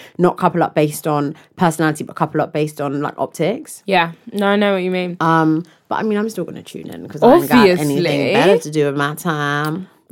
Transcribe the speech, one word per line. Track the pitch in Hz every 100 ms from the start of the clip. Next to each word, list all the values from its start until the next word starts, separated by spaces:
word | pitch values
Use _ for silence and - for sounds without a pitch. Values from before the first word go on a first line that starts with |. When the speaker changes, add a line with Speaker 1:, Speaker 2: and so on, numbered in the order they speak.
| - -
Speaker 1:
not | 180 -
couple | 180 175
up | 156
based | 160 151 151 156
on | 147 143 - _ -
personality, | 175 160 160 -
but | - -
couple | 156 156
up | -
based | 151 151 151
on, | 143 143
like, | 147 -
optics. | 135 - 160 262 - - -
Speaker 2:
Yeah. | 185 170 165 -
No, | 196 202
I | 202
know | 202
what | 190
you | 180
mean. | 185 180 175
Speaker 1:
Um, | 160 165 156 156 165 _ -
but |
I | -
mean, | 220 208
I'm | 220
still | 208
gonna | 165 -
tune | - - -
in | - -
'cause | 147
I | 233
ain't | 339 277
got | 247 196
anything | 180 147 143
Speaker 2:
Obviously. | 165 143 123
Speaker 1:
better | 139 170 196
to | 151
do | 151
with | 143 139
my | 143
time. | 151 180 151 147 147 151 170 185 _ -